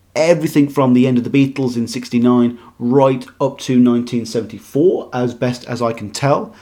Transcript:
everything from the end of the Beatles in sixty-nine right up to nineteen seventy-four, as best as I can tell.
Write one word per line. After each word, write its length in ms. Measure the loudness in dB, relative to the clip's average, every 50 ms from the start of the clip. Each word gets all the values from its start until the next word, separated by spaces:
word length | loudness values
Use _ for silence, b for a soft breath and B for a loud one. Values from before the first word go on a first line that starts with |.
| _ _ _
everything 540 | 0 2 2 2 2 0 0 2 2 0 2
from 260 | 0 0 2 4 4
the 120 | 4 4
end 100 | 2 2
of 80 | 0 -2
the 60 | 0
Beatles 460 | 2 2 2 2 0 -4 -4 -4 -2
in 100 | -4 -6
sixty-nine 720 | -6 -8 -10 -8 -4 -2 2 2 4 4 4 2 2 -2 B B B B -8
right 460 | -4 0 2 4 4 4 2 -2 -6 -14 -8 _
up 180 | -6 -6 -6 -8
to 180 | -4 0 2 4
nineteen 480 | 4 4 4 0 -2 -4 -6 -6 -6
seventy-four, 840 | -4 -6 -6 -6 -6 -12 -18 -18 -6 -2 2 2 2 2 0 -6 -8
as 200 | -6 -4 -4 -4
best 320 | -4 -4 -4 -4 -4 -6 -8
as 140 | -10 -6 -4
I 120 | -4 -4
can 180 | -4 -6 -10 -12
tell. 440 | -8 -4 -2 0 0 0 -2 -8 B B